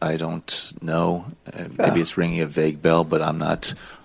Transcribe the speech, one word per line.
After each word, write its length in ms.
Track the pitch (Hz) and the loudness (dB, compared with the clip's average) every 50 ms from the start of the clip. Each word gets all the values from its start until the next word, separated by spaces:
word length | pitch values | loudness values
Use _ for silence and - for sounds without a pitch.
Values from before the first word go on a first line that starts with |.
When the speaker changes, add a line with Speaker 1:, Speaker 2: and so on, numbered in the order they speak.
Speaker 1:
I 140 | 80 80 80 | -2 -2 0
don't 560 | 80 82 82 82 82 - - - - - - - - | -2 -2 -4 -6 -6 -6 -4 -4 -4 -4 -6 -10 -8
know. 440 | 85 80 80 85 82 85 87 90 95 135 - - - | -4 -2 0 2 2 2 0 -2 -6 -10 -16 -16 -16
Uh, 200 | - - - 87 87 - | -14 -12 -12 -12 -8 -2
maybe 220 | - - 82 80 85 | 0 2 4 4 2
Speaker 2:
Ah. 20 | |
Speaker 1:
it's 160 | 82 - - | 2 2 0
ringing 240 | - 87 85 85 82 | 0 0 0 0 0
a 60 | 80 | -2
vague 340 | 73 - 82 78 78 76 73 | 0 0 2 2 2 2 2
bell, 220 | 82 82 82 82 82 | 4 4 6 4 4
but 180 | 78 - 78 | 2 2 0
I'm 160 | 78 80 80 | 0 0 -2
not, 380 | 80 78 80 82 - - - - - - - - - | 0 0 0 -2 -2 -2 -6 -8 -10 -14 -18 -20 -20